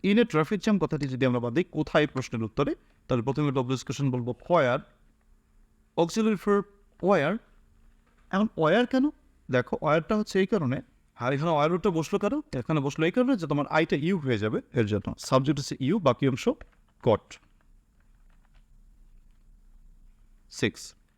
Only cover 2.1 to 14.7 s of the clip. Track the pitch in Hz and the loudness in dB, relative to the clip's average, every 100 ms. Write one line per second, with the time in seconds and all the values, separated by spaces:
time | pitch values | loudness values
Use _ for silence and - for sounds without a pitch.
2.1 | 131 - 120 110 - 175 349 _ _ - | -2 -6 -6 -6 -2 -2 -4 _ _ -4
3.1 | 127 117 139 147 135 123 131 - - 139 | -2 -2 -2 -2 -2 -2 -6 -6 -4 -2
4.1 | 127 120 117 - 170 131 123 - _ _ | -2 -6 -10 0 2 2 0 -6 _ _
5.1 | _ _ _ _ _ _ _ _ - 170 | _ _ _ _ _ _ _ _ -2 -2
6.1 | 220 220 208 - 202 196 _ _ _ 175 | 0 0 0 2 0 0 _ _ _ 0
7.1 | 190 143 220 _ _ _ _ _ _ _ | 2 2 -2 _ _ _ _ _ _ _
8.1 | _ _ 190 220 - 156 202 247 262 285 | _ _ -2 -2 2 2 4 2 2 0
9.1 | - _ _ - 123 - - 156 156 160 | -2 _ _ -2 -2 0 -4 0 0 0
10.1 | 214 214 196 190 214 135 135 - _ _ | -2 0 0 0 0 0 -4 -8 _ _
11.1 | - 120 139 165 151 151 180 208 160 156 | -6 -2 0 0 2 2 2 0 -2 -2
12.1 | 202 208 294 - 135 - 156 135 - 156 | -2 -2 -4 -6 -8 -2 -2 -2 0 0
13.1 | - 254 254 156 147 143 156 165 160 156 | 2 0 0 -2 -2 0 0 0 0 0
14.1 | 196 135 113 107 165 - | -2 0 0 0 -2 -4